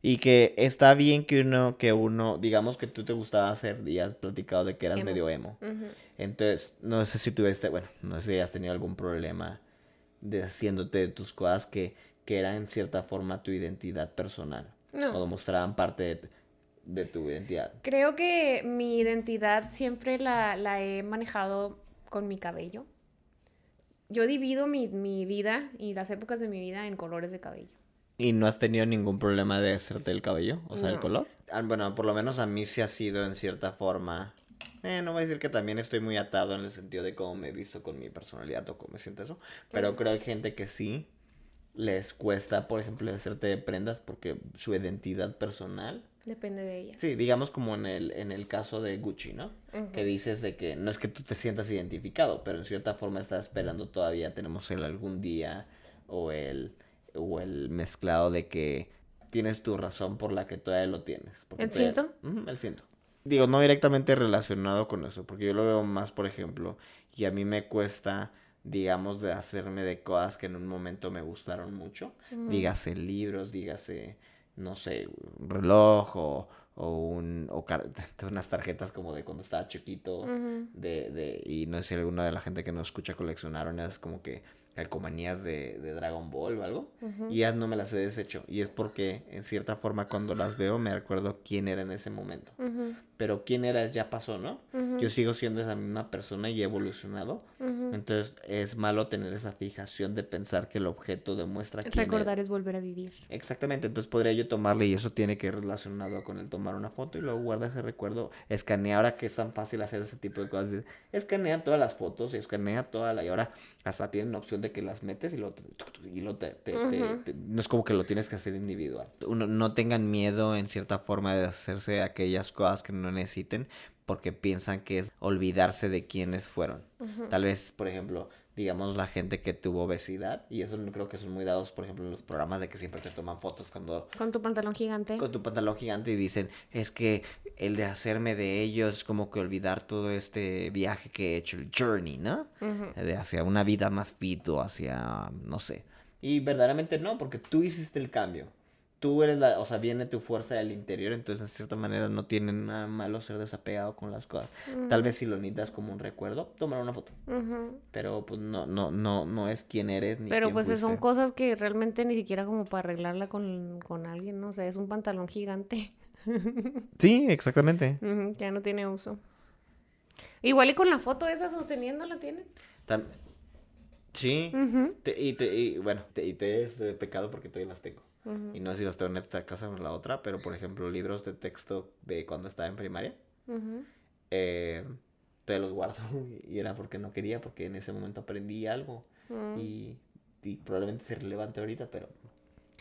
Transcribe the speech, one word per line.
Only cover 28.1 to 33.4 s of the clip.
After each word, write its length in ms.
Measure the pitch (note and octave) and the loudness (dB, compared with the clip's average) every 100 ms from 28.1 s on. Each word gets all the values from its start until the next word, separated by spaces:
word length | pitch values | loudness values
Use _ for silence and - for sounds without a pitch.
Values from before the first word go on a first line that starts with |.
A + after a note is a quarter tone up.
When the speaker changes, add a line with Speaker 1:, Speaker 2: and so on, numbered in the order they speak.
| _ | _
Speaker 1:
¿Y 140 | B2 | 4
no 140 | A2+ A2 | 6 6
has 120 | G#2+ | 6
tenido 260 | A#2 A2+ | 4 4
ningún 340 | A2+ A2+ G2+ G2 | 4 4 2 4
problema 420 | G#2 G2 G2+ G2 | 4 6 6 4
de 120 | G2+ | 4
hacerte 380 | G2+ - - - | 2 0 -4 0
el 100 | F#2+ | 0
cabello? 400 | F#2+ F2 F#2 D#3+ - | 0 0 2 -2 -4
O 80 | G2+ | -2
sea, 140 | G2 | 0
el 60 | - | 0
Speaker 2:
No. 40 | |
Speaker 1:
color. 260 | - G#2+ D4+ - - | 2 0 0 -10 -6
Ah, 120 | G2+ | -4
bueno, 320 | A2+ A2 G2+ | 0 2 0
por 100 | G2 | 2
lo 100 | G#2+ | 2
menos 240 | G#2 A#2 B2+ | 4 2 2
a 80 | A2 | 0
mí 200 | G#2 G#2 | 0 -2
sí 140 | - | 0
ha 60 | A2 | 0
sido 360 | - G#2+ G2+ | 0 -2 0
en 100 | G2 | 0
cierta 360 | F#2+ | -2